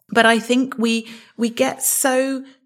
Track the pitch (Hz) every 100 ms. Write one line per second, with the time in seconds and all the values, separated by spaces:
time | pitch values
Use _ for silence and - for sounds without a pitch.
0 | _ 226 226 226 226 247 262 - 226 226
1 | 220 - - - 233 233 254 - - -
2 | 269 254 269 269 269 -